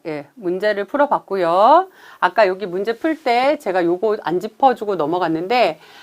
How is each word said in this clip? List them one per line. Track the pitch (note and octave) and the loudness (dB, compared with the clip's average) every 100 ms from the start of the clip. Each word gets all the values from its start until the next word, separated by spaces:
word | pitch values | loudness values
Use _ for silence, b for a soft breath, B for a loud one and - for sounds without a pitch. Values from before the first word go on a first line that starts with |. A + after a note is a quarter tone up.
| E3 | -10
예, | D3 C#3+ | -10 -12
문제를 | - F3+ F#3 G#3+ G3+ | -10 -6 -2 -2 -2
풀어봤고요. | G3+ C#4 C#4 E3 - F#3+ E3 F3+ A3 E4 F#4+ B B B | -2 -2 0 -2 -4 -2 0 4 6 4 2 B B B
아까 | F3+ A3+ G3 | -2 2 2
여기 | F#3+ G3 | 0 -6
문제 | F3+ G3+ A3+ | -6 -4 -4
풀 | D#4+ D#4 | -4 -2
때 | B3+ A#3+ C4+ D4 | 0 0 2 0
제가 | G3+ F#3 E3+ | -2 0 0
요거 | F3+ A3 G#3+ | 0 -2 -2
안 | - F3+ | -2 -4
짚어주고 | G#3+ - C4 A#3+ G#3 F#3 | -6 0 2 2 -2 -2
넘어갔는데 | D3 F3+ E3+ D#3+ F#3 B3 F#3+ D#3 B B | -2 -2 -2 -2 -2 0 0 -2 B B